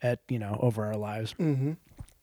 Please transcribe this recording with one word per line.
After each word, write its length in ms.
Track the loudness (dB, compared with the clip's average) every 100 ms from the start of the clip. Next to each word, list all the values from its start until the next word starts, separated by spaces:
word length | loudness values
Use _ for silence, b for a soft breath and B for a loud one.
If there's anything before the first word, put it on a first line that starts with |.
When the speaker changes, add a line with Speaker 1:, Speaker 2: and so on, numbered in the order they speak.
Speaker 1:
at, 180 | -2 -2 -2
you 100 | -4
know, 180 | -2 2
over 260 | 2 2 -2
our 100 | -2
lives. 400 | -4 -4 -6 0
Speaker 2:
Mm-hmm. 340 | 2 2 0 -4 _ -18 -18 _